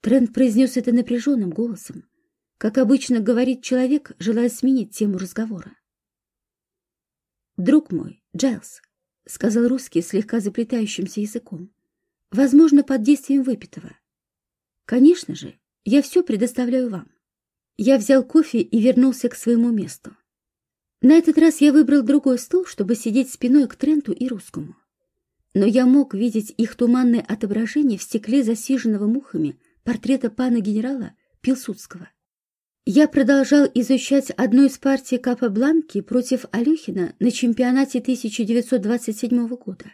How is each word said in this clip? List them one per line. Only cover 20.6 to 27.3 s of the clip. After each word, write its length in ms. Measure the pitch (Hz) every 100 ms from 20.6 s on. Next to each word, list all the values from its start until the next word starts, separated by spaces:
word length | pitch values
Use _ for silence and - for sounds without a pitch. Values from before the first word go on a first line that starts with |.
| _ _ _ _
На 120 | 254
этот 260 | 320 330 311
раз 220 | 320 311
я 120 | 294
выбрал 300 | 285 254 285
другой 360 | 226 285 277 247
стул, 260 | - 359
чтобы 320 | 359 - 196 226
сидеть 340 | 233 220 254
спиной 380 | - 254 277 262
к 80 | -
Тренту 340 | 285 302 277
и 140 | - 254
русскому. 480 | 220 - - 151 - _ _ _ _ _ _ _
Но 100 | 196
я 220 | 202 226 254
мог 260 | 277 277
видеть 400 | 196 240 220 208 -
их 180 | 226
туманное 460 | - 240 247 247 233
отображение 800 | -